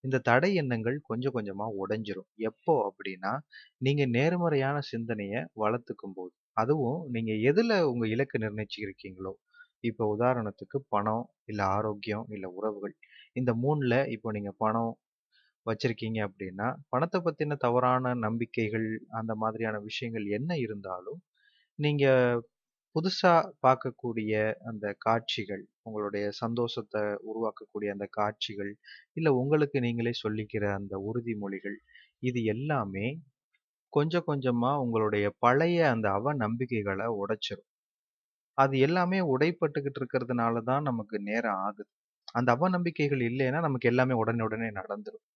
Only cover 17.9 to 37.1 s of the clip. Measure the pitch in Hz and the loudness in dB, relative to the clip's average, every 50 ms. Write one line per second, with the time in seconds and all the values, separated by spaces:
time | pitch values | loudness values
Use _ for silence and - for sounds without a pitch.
17.9 | 127 127 127 123 127 123 110 107 113 117 117 - - 120 113 104 110 113 113 110 | 4 4 2 0 0 0 0 -2 0 -2 -2 -2 0 0 0 0 0 -2 -2 -2
18.9 | 110 110 - _ - 113 113 113 110 110 110 110 110 110 113 110 107 104 101 107 | -4 -6 -10 _ -8 -6 -4 -4 -4 -2 -2 -2 -2 -2 -4 -4 -4 -4 -8 -8
19.9 | - - 127 117 113 113 104 101 104 107 135 170 175 151 123 107 107 101 98 95 | -8 -8 -6 -6 -6 -4 -2 -2 -2 -2 -2 -2 -2 -2 -2 -4 -6 -8 -8 -8
20.9 | 92 90 92 104 143 180 _ _ _ _ _ _ _ _ _ _ _ - 147 147 | -8 -8 -8 -10 -12 -12 _ _ _ _ _ _ _ _ _ _ _ -2 0 0
21.9 | 147 143 139 135 131 127 123 123 120 117 117 _ _ _ _ _ _ _ _ _ | 2 4 6 6 6 6 6 4 2 0 -2 _ _ _ _ _ _ _ _ _
22.9 | _ 160 165 190 185 - - 180 175 170 - 190 - _ - 127 131 - - 135 | _ -2 -2 -2 -2 4 4 6 6 6 4 2 -6 _ 4 4 4 4 0 -8
23.9 | - _ - 120 113 113 107 107 107 107 107 110 - - - 120 110 104 104 101 | -8 _ -6 -4 -4 -2 -2 0 2 2 2 0 0 -4 -8 -12 -10 -6 -6 -6
24.9 | 101 _ - 113 113 117 113 - - - 104 95 101 92 - _ _ _ _ 113 | -6 _ 0 2 2 2 0 -4 -6 -6 -6 -6 -8 -8 -10 _ _ _ _ -8
25.9 | 110 107 104 101 101 101 104 101 98 - 120 113 117 120 120 117 - 120 104 _ | -6 -4 -4 -2 -2 -2 -2 -2 -4 -4 -4 -4 0 0 -2 -2 -2 -8 -10 _
26.9 | - 110 107 104 104 101 - 110 107 113 113 110 - - 107 _ _ 107 104 104 | -4 -2 -2 -2 -4 -6 -8 -8 -6 -4 -4 -4 -4 -8 -20 _ _ -6 -4 -4
27.9 | 101 98 101 98 - - 104 104 110 _ - - 107 101 101 101 104 _ _ - | -4 -4 -6 -6 -2 -2 -2 -2 -2 _ -8 -8 -6 -6 -8 -8 -8 _ _ -20
28.9 | - - - _ _ 156 165 160 135 123 127 139 151 151 151 143 - 135 120 120 | -20 -20 -20 _ _ 0 2 4 4 4 2 2 2 2 2 2 2 0 0 0
29.9 | 117 117 117 117 117 - - 107 107 107 107 104 - 110 104 101 101 98 101 98 | 0 0 0 -2 -2 -2 -4 -4 -4 -4 -6 -4 -4 -2 0 0 -2 -2 -4 -6
30.9 | 95 95 98 104 113 123 117 117 113 104 101 98 98 95 - 101 101 - _ _ | -6 -6 -4 -4 -4 -4 -4 -4 -6 -4 -4 -6 -6 -6 -8 -8 -10 -10 _ _
31.9 | _ - - _ _ _ - 127 123 123 113 107 107 117 135 151 151 135 110 98 | _ -20 -20 _ _ _ -4 -2 -2 0 0 0 0 0 -2 -2 0 0 0 -2
32.9 | 95 98 104 123 151 165 - _ _ _ _ _ _ _ _ _ _ _ _ _ | -4 -4 -4 -4 -4 -6 -12 _ _ _ _ _ _ _ _ _ _ _ _ _
33.9 | - 147 147 160 165 175 170 - 147 139 127 127 120 120 120 127 143 143 131 120 | 2 2 2 4 2 0 0 0 -2 0 2 2 2 4 2 2 2 2 0 2
34.9 | 113 110 107 107 101 104 101 104 - _ - 120 127 139 156 175 175 170 165 143 | 2 2 2 4 4 2 2 2 0 _ 4 6 6 6 4 4 4 4 4 4
35.9 | 123 113 107 101 98 101 113 139 147 139 110 107 117 120 127 123 120 110 101 101 | 4 4 2 2 2 2 0 0 0 0 0 0 0 -2 -2 -2 -2 -2 0 0
36.9 | 98 95 107 117 | -2 -2 -2 -2